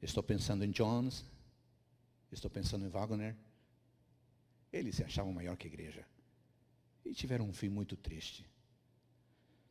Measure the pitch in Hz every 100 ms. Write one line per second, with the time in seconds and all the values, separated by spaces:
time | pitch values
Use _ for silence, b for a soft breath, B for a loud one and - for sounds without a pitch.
0 | - 104 - 101 - 104 101 - 110 120
1 | 127 - - - - - _ _ _ _
2 | _ _ - - - - 95 101 95 95
3 | 107 107 107 110 - b b b _ _
4 | _ _ _ - _ _ - 180 117 -
5 | - - 98 87 87 87 82 76 80 76
6 | - - - _ _ _ _ _ _ _
7 | - - 131 123 104 90 101 101 98 95
8 | - 80 - - - - _ _ _ _
9 | _ _ b b b b b